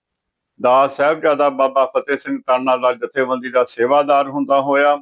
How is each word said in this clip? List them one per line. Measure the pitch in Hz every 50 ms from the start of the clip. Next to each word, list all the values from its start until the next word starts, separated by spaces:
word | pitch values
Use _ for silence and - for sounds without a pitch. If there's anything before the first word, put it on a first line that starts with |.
| _ _ _ _ _ _ _ _ _ _ _ -
ਦਾਸ | - 123 127 135 139 135 -
ਸਾਹਿਬਜ਼ਾਦਾ | - 143 151 160 156 156 156 143 139 147 143
ਬਾਬਾ | 135 131 135 131 131 139 131
ਫਤਿਹ | 127 - 131 - 143 139
ਸਿੰਘ | 135 - 139 139 127
ਤਰਨਾ | - 135 127 127 131 131 127
ਦਲ | 123 127 127 123
ਜਥੇਬੰਦੀ | 117 120 - - 135 131 127 127 123 127 127
ਦਾ | 123 127 123
ਸੇਵਾਦਾਰ | - - 117 120 123 143 147 143 143 143 139 139 135
ਹੁੰਦਾ | 139 143 135 135 139 139
ਹੋਇਆ | 135 143 139 139 143 147 147 143